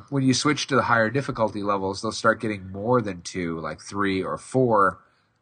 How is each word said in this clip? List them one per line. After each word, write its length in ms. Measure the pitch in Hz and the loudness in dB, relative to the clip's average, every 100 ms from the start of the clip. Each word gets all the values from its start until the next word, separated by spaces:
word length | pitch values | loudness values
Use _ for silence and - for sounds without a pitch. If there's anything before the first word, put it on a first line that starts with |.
| - | -2
when 140 | 139 | 0
you 100 | 131 | 2
switch 340 | 123 147 143 - | 4 2 0 0
to 80 | 131 | 2
the 60 | |
higher 260 | 107 117 110 | 4 2 2
difficulty 520 | 135 135 120 110 101 | 0 -4 -2 -2 -2
levels, 400 | 101 98 95 98 | -2 -2 -4 -4
they'll 120 | 107 | -6
start 260 | - 117 110 | 0 2 2
getting 320 | 113 101 92 | 0 -6 -8
more 300 | 95 110 123 | -6 0 2
than 200 | 101 90 | 0 -6
two, 380 | - 95 85 80 | -8 -6 -4 -4
like, 220 | 78 78 | -8 -10
three 420 | - 101 98 95 | -8 -2 0 0
or 140 | 80 76 | -2 -8
four, 600 | - 131 123 104 95 - _ _ _ _ | -2 0 4 4 4 0 _ _ _ _